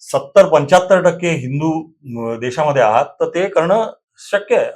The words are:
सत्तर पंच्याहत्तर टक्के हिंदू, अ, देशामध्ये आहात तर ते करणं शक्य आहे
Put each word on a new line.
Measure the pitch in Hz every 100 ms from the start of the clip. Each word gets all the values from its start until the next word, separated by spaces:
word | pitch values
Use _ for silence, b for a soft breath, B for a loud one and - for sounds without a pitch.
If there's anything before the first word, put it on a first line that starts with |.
सत्तर | - 135 - 202 175
पंच्याहत्तर | 156 143 180 185 190
टक्के | 175 170 175
हिंदू, | 147 123 143 160 160 160 _ 139 117
अ, | 117 117
देशामध्ये | 123 143 151 139
आहात | 110 117
तर | 147 - 165
ते | 165 190
करणं | 165 170 214 220 - _ _ -
शक्य | 202 202 220
आहे | 117